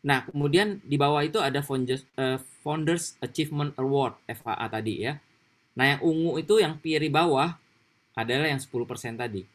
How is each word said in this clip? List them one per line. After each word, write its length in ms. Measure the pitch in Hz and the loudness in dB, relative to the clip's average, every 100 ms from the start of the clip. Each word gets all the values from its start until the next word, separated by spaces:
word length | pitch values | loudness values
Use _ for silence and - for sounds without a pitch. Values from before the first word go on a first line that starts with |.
| 143 | 2
Nah, 160 | 135 | 0
kemudian 640 | - 147 143 170 214 202 - | 0 -2 2 2 2 -2 -2
di 160 | 143 | 2
bawah 240 | 143 147 147 | 4 4 2
itu 160 | 208 | 0
ada 240 | 139 135 143 | 0 -2 -2
Founders, 400 | 135 127 131 _ | -2 -2 -4 _
eh, 240 | - 131 131 - - | -4 -2 -2 -8 -10
Founders 560 | 147 156 156 170 165 - 127 | -6 -2 0 0 -4 -8 -8
Achievement 480 | - 147 147 147 | -4 -4 -2 -4
Award, 480 | 139 135 139 127 - - | -2 0 2 0 -4 -12
F 160 | 117 113 | -10 -6
A 80 | |
A 160 | - 113 | -6 -4
tadi 320 | 110 110 92 | -4 -4 -4
ya. 160 | 113 147 _ _ _ _ _ | -6 -8 _ _ _ _ _
Nah, 240 | - 135 139 | 2 2 4
yang 40 | 165 | 2
ungu 320 | 160 165 147 | 2 0 -2
itu 240 | 156 214 | 4 4
yang 160 | 170 156 | 4 0
kiri 320 | 160 156 151 | -2 0 2
bawah 480 | 147 170 135 160 165 _ _ _ _ _ | 2 4 4 2 -2 _ _ _ _ _
adalah 320 | - 113 131 156 | -6 -2 0 0
yang 160 | 139 | -2
sepuluh 240 | - 123 120 | -4 -6 -4
persen 320 | 113 120 117 | -6 -8 -8
tadi. 240 | 120 101 - | -6 -6 -10